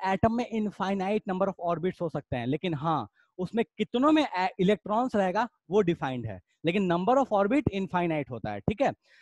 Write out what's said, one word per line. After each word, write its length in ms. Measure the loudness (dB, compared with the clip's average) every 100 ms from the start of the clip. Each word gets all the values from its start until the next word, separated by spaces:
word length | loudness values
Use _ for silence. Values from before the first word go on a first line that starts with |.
| 0
atom 280 | 0 0
में 120 | 0 -2
infinite 760 | -4 -4 -4 -2 -2 0 -2 -2
number 200 | -2 -2
of 120 | -2
orbits 420 | -2 -2 -2 -4
हो 80 | -4
सकते 280 | -6 -6 -4
हैं, 100 | -2
लेकिन 260 | -2 -2
हाँ, 340 | -2 0 -2 -4 _ _ -10
उसमें 240 | -4 -2 -4 -4
कितनों 340 | -4 2 4
में 100 | 4
ए-, 260 | 2 0 -2 2
electrons 560 | 2 2 0 -2 0 2
रहेगा 320 | 2 0 -2 _ -2
वो 120 | 2
defined 440 | 2 0 -2 -4 -6
है, 140 | -10 -14 _ -2
लेकिन 260 | 0 2
number 220 | 2 2 2
of 140 | 4
orbit 360 | 2 2 2 0 -2
infinite 540 | -2 0 0 -2 -4
होता 200 | -8 -8
है, 80 | -4
ठीक 220 | -4 0
है। 100 | 0 -2 _ _